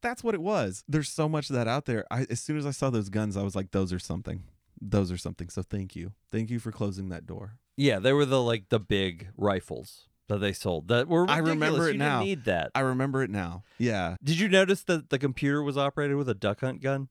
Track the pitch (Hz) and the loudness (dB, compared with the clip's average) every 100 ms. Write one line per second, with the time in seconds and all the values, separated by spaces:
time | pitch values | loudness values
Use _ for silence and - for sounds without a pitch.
0 | 240 247 226 196 180 202 101 92 - 151 | -6 -2 -2 0 0 0 0 -4 -2 -2
1 | 143 - 156 156 135 127 113 135 - 110 | 0 -2 0 0 0 0 0 0 0 -2
2 | - 120 135 117 - 151 143 131 135 117 | -2 -2 -2 -4 -2 -2 -2 0 0 2
3 | 98 107 107 98 98 95 95 98 92 92 | 0 0 0 0 -2 -2 0 0 0 -2
4 | - 82 - 95 - _ _ - 101 104 | -4 -6 -6 -8 -10 _ _ -14 0 2
5 | 92 90 90 90 87 - 90 98 95 85 | 2 -2 -6 -8 -10 -8 -6 -8 -8 -10
6 | 92 - - 110 113 120 113 - 101 95 | -12 -14 -8 -6 -4 -4 -6 -4 -4 -4
7 | 95 85 - 80 98 113 _ - 139 98 | -8 -8 -10 -12 -12 -16 _ 2 2 4
8 | 123 143 135 131 120 113 - 113 95 101 | 4 4 6 4 4 0 2 0 2 2
9 | 95 82 92 - 101 95 - 62 - - | 2 -4 -14 -2 0 0 -2 -10 -12 -20
10 | _ _ - 101 101 95 98 82 85 120 | _ _ -4 -2 0 -2 -2 -2 2 2
11 | 135 165 175 151 160 156 151 156 165 139 | 4 4 4 2 2 2 2 2 2 2
12 | 147 127 101 160 110 87 78 135 131 131 | 2 2 0 -2 0 0 0 0 0 0
13 | 139 135 123 101 85 92 - - 120 101 | 0 0 -2 -2 -4 -8 -14 -2 -2 0
14 | 85 92 139 165 214 190 190 196 - 165 | -2 -4 -2 0 4 6 6 2 2 -2
15 | - 135 139 123 143 147 143 139 139 151 | 0 -2 0 0 0 0 0 0 0 0
16 | 143 143 127 101 104 104 131 135 135 135 | -2 0 0 0 0 0 -4 -4 -2 -2
17 | 135 | -4